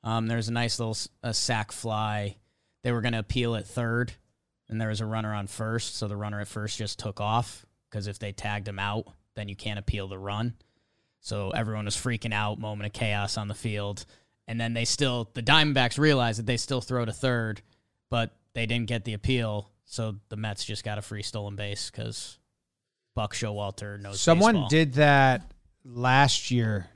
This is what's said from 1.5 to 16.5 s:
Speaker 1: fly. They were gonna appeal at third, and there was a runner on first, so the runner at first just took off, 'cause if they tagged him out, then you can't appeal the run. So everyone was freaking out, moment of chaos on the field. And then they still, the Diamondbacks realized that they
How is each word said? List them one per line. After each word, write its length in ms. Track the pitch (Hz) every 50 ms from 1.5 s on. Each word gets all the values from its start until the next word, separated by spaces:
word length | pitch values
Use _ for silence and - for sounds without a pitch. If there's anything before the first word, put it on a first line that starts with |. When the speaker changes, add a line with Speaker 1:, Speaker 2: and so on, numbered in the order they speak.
| 123 110 107 - -
Speaker 1:
fly. 640 | - - 117 110 107 110 107 107 107 104 104 98 _ _ _ _ _ _ _ _ _ _
They 80 | 120 120
were 80 | 117
gonna 180 | 107 123 117 113
appeal 380 | 110 - - 127 123 117 117
at 100 | 110 101
third, 460 | - - - 120 113 117 120 123 120 - - _ _ _ _ _ _ _ _ _ _
and 120 | 113 110
there 100 | 113 110
was 100 | 107 104
a 60 | 113
runner 280 | 110 110 113 110 107 107
on 140 | 104 98 98
first, 480 | - - 113 110 113 117 - - -
so 100 | - -
the 100 | 104 104
runner 240 | 101 107 104 104 104
at 60 | 104
first 320 | - - 110 104 107 - -
just 220 | 110 101 - _
took 200 | - 110 98 -
off, 460 | 104 104 110 117 120 - - - - _ _ _ _ _
'cause 160 | - 107 101
if 140 | 107 101 -
they 100 | - 104
tagged 380 | 101 - - 107 104 104 98 107
him 100 | 101 98
out, 300 | 98 101 104 110 - - - _ _ _ _
then 140 | - 107 101
you 80 | 98
can't 240 | 98 - 110 104 101
appeal 260 | 101 - 117 104 98
the 120 | 95 98 95
run. 360 | 95 101 101 107 113 123 120 - _ _ _ _ _ _ _ _ _ _ _ _
So 320 | _ - 107 104 101 95
everyone 360 | - 113 113 107 110 107 107
was 100 | 104 101
freaking 360 | - - 131 120 110 - 117 110
out, 280 | 104 107 104 107 104
moment 260 | 107 107 107 104 101
of 60 | 104 -
chaos 440 | - 123 110 104 104 101 101 -
on 120 | - 104 104
the 60 | 104
field. 520 | - - 117 107 104 101 101 101 95 - _ - _ _ _ _ _ _
And 140 | - 113 117
then 140 | 117 117 117
they 100 | 117 117
still, 460 | 113 - - 143 135 123 123 117 107 _
the 100 | - 117
Diamondbacks 540 | 113 143 160 156 151 143 131 127 120 -
realized 420 | - 147 156 147 135 120 117 110 104
that 60 | 117
they 140 | 107